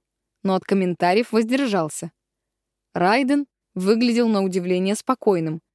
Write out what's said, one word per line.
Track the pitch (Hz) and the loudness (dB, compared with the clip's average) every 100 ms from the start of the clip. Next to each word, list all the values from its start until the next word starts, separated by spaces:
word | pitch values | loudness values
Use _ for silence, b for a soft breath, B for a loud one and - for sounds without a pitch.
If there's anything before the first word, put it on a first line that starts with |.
| _ _ _ _ | _ _ _ _
но | 196 | -2
от | 185 | -2
комментариев | - 196 185 170 175 202 233 | 0 -2 0 0 0 2 0
воздержался. | 226 220 262 269 196 156 - 170 _ _ _ _ _ _ _ _ | 0 0 0 0 -2 -4 -6 -14 _ _ _ _ _ _ _ _
Райден | 175 175 240 262 285 285 _ _ | 0 2 2 2 0 -2 _ _
выглядел | 190 185 226 240 233 226 | -4 0 2 2 2 2
на | 208 | 2
удивление | 196 185 175 180 190 | 0 -2 -2 0 0
спокойным, | 214 - 254 226 175 160 160 _ | -2 -2 -2 0 0 0 -6 _